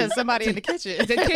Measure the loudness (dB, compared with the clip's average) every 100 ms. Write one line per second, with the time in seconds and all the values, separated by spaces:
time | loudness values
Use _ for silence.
0 | 2 0 0 0 0 -2 -4 -6 -4 -2
1 | 0 2 4